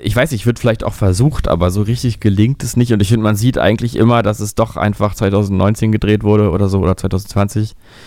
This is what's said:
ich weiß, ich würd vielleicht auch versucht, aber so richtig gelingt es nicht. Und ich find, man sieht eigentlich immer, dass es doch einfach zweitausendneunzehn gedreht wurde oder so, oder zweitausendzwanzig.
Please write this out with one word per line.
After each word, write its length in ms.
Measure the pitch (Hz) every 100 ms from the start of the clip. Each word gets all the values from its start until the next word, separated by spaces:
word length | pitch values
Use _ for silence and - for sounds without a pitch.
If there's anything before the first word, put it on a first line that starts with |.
ich 140 | 80
weiß, 160 | 107 151
ich 160 | 107 117
würd 140 | 113
vielleicht 240 | 120 110
auch 80 | -
versucht, 540 | - 98 90 143 - -
aber 240 | 85 90
so 100 | 95
richtig 380 | 104 120 127 104
gelingt 420 | 110 95 113 139
es 140 | 117 123
nicht. 160 | 120
Und 100 | 107
ich 60 | 101
find, 120 | 117
man 100 | 107
sieht 240 | 104 123 -
eigentlich 380 | 76 110 120 -
immer, 260 | 113 120
dass 160 | 101 107
es 160 | 107
doch 220 | - 113 -
einfach 400 | 104 101 104 -
zweitausendneunzehn 720 | 98 101 98 95 98 107 110
gedreht 320 | 107 101 104
wurde 300 | 107 107 104
oder 160 | 90 98
so, 100 | 95
oder 180 | 87 92
zweitausendzwanzig. 800 | 95 95 101 - 101 107 107 - - -